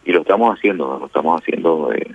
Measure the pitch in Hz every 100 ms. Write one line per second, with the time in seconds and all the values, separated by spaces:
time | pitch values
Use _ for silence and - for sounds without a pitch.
0 | - 87 78 101 117 98 101 90 67 69
1 | 71 - 78 82 - - 82 80 69 67
2 | -